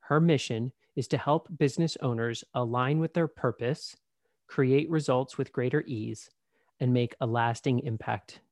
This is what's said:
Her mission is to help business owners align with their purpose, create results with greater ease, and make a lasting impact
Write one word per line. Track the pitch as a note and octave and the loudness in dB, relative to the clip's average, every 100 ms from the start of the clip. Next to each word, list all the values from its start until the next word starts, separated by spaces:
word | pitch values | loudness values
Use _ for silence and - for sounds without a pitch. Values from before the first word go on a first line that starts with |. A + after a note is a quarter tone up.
Her | - D3 | 2 4
mission | E3 D3 - A2+ A#2+ - _ | 6 4 2 -4 -4 -8 _
is | - C3 | -8 -2
to | D3 | -2
help | - D#3 - D#3+ | 2 0 0 0
business | C#3+ - E3 - | 0 2 -2 0
owners | C#3 A#2 A#2 A#2 - | -2 -2 -2 -4 -6
align | B2+ A#2+ B2 B2+ D3+ | -4 -2 0 0 0
with | D#3+ | 0
their | - D#3+ | 0 -2
purpose, | - C3 - A#2+ D3+ - - _ _ _ _ _ | 0 -2 -2 -4 -4 -8 -18 _ _ _ _ _
create | - C3 C3+ D#3 | 0 4 4 2
results | D#3+ C#3+ B2+ C#3 - | -2 2 0 0 -4
with | C3 | -6
greater | - B2 D3 - | -2 0 0 -2
ease, | A#2 A2 G#2+ - _ _ _ _ _ | -6 -6 -10 -14 _ _ _ _ _
and | B2+ | 2
make | B2 A#2+ - | 2 2 -2
a | B2+ | -2
lasting | A#2 A#2 A#2 - B2 | 0 0 0 0 0
impact | C3 A2 - A2 - - _ | -2 -6 -4 -6 -6 -20 _